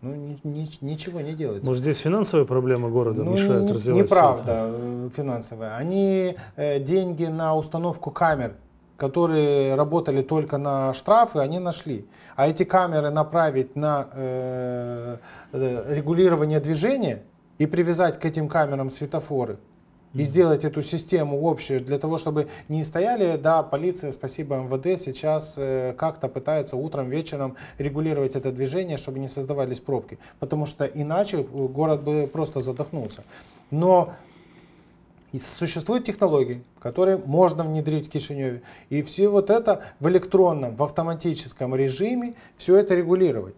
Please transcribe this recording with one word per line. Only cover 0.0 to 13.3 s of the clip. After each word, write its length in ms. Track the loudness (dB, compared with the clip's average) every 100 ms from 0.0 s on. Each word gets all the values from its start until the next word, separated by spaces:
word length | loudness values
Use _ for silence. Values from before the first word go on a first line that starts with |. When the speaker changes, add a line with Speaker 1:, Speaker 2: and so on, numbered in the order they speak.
Speaker 1:
ну, 120 | -12 -10
ни-, 240 | -12 -10
ни-, 400 | -10 -8 -10 -10 -8
ничего 360 | -8 -8 -8
не 100 | -8
делается. 360 | -6 -6 -4 -2
Speaker 2:
Может, 140 | -2
здесь 140 | -2 -2
финансовая 460 | 0 0 2 2 2
проблема 440 | 2 2 0 0
города 340 | 0 0 0
Speaker 1:
Ну, 80 | 0
Speaker 2:
мешает 380 | 2 4 4 2
Speaker 1:
не-, 40 |
Speaker 2:
развивать 340 | 0 2 4 6
всё 80 | 8
Speaker 1:
неправда, 340 | 6 4 0
Speaker 2:
это? 180 | -2 -2
Speaker 1:
э, 360 | -4 -6 -6 -8 -6
финансовая. 640 | -6 -6 -8 -12 -10 -6
Они, 580 | -2 2 2 2 0 -4 -12 -4
э, 220 | -2 0
деньги 420 | 0 0 0 -2 -4
на 280 | -2 0 0
установку 560 | -2 -4 -4 -4 -6
камер, 400 | 0 2 2 -2 -8 -20 _ _ -6
которые 800 | -2 2 2 4 4 4 2 2
работали 460 | 2 0 0 0
только 360 | 0 0 0 -2
на 360 | -2 0 -2
штрафы, 460 | -2 4 6 6 2
они 200 | -2 -2
нашли. 460 | -4 -6 -6 -8 -10 -20 -10 0
А 100 | 2
эти 160 | 2
камеры 460 | 2 2 2 2 0
направить 640 | 0 0